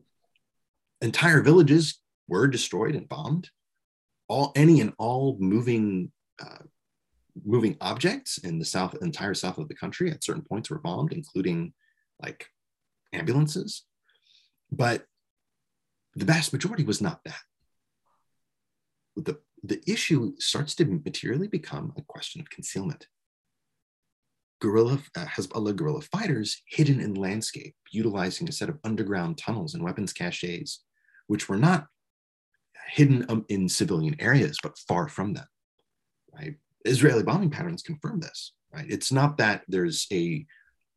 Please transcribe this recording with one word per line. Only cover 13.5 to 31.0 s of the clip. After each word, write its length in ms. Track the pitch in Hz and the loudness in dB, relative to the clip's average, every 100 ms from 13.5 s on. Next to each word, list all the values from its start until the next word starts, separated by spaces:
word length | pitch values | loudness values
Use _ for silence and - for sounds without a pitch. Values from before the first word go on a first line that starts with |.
| 185 202 - - _ _ _ _ _ _ _ _ | -2 -8 -12 -16 _ _ _ _ _ _ _ _
But 340 | - 120 117 - _ _ _ _ _ _ _ _ _ _ - | -2 0 0 -6 _ _ _ _ _ _ _ _ _ _ -4
the 100 | 101 | 2
vast 280 | 165 147 | 2 2
majority 300 | 131 185 226 110 | -2 -4 -2 -2
was 160 | 101 | 0
not 180 | 95 - - | -2 -4 -14
that. 160 | - - _ _ _ _ _ _ _ _ _ _ _ _ _ _ _ _ - | -18 -20 _ _ _ _ _ _ _ _ _ _ _ _ _ _ _ _ -10
The, 220 | 151 - _ _ | -8 -8 _ _
the 180 | 95 - - | -8 -6 -2
issue 420 | 220 - 151 107 - | -2 2 2 0 -4
starts 340 | - - 147 - | -4 -4 -4 0
to 100 | 156 | 0
materially 640 | 90 - - - 131 208 | 0 -6 -8 -4 -4 -2
become 420 | 175 - 143 - - | -6 -6 -10 -10 -12
a 40 | |
question 360 | - - - - | -16 -14 -14 -14
of 100 | - | -16
concealment. 580 | - - 95 98 - - _ _ _ _ _ _ _ _ _ _ _ _ _ _ _ | -14 -10 -6 -6 -8 -14 _ _ _ _ _ _ _ _ _ _ _ _ _ _ _
Guerrilla, 380 | 110 107 117 139 - - | 0 4 4 2 -4 -12
uh, 80 | 82 | -10
Hezbollah 500 | - 95 117 104 98 | -8 -8 -4 -4 -2
guerrilla 260 | 76 76 | -2 -4
fighters 600 | - 185 220 123 107 - _ | -6 -4 -2 -2 -4 -8 _
hidden 360 | - 147 127 | 2 4 4
in 140 | 104 98 | 0 -4
landscape, 600 | 95 107 - - - - - | -4 -4 -6 -10 -16 -20 -8
utilizing 560 | 104 113 101 90 - 82 | -2 -2 0 -4 -4 -8
a 60 | |
set 160 | - 95 | -6 -6
of 100 | 78 | -6
underground 540 | 110 110 98 98 85 80 | -6 -4 -2 -2 -2 -6
tunnels 360 | - 110 80 | -6 -6 -6
and 100 | 85 | -6
weapons 300 | 85 95 98 | -6 -6 -8
caches, 640 | - 87 - - 87 - - _ _ | -6 -8 -6 -8 -8 -10 -14 _ _